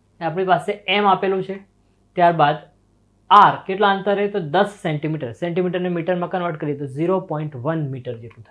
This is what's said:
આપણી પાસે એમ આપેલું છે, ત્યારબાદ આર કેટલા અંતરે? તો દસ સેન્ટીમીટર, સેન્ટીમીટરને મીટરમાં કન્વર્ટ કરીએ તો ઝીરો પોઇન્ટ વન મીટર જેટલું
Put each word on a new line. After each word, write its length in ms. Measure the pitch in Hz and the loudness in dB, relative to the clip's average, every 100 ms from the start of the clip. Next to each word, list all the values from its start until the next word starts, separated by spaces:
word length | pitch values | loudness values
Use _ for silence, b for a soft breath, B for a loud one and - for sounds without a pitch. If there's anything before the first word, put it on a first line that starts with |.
| _ - | _ -8
આપણી 240 | 165 165 | -6 -2
પાસે 280 | 185 175 - 202 - | 0 0 0 -6 -2
એમ 180 | 202 202 | 2 4
આપેલું 360 | 185 196 190 | 2 2 -2
છે, 120 | 190 196 - _ _ _ _ | -4 -8 -14 _ _ _ _
ત્યારબાદ 420 | - 170 160 147 156 - _ _ _ _ _ - | 2 4 4 2 0 -6 _ _ _ _ _ 6
આર 280 | 202 185 - - | 8 8 4 -4
કેટલા 220 | 190 208 | 0 2
અંતરે? 400 | 196 196 202 202 | 2 0 0 0
તો 120 | 202 | -4
દસ 320 | 156 175 202 - | -2 0 0 -2
સેન્ટીમીટર, 500 | 175 151 151 156 123 | -4 -4 -4 -4 -6
સેન્ટીમીટરને 560 | 113 175 170 180 180 180 | -6 -6 -2 -2 -2 -2
મીટરમાં 420 | 170 165 180 170 | -4 -2 -2 -2
કન્વર્ટ 260 | 185 170 156 | -4 -4 -4
કરીએ 220 | 151 143 | -6 -6
તો 80 | 139 | -8
ઝીરો 340 | 131 170 190 | -4 -2 -2
પોઇન્ટ 360 | 190 151 151 127 | -2 -6 -6 -6
વન 340 | 135 165 143 | -4 -4 -4
મીટર 220 | 131 123 | -8 -10
જેટલું 320 | 117 113 - 107 | -12 -14 -20 -20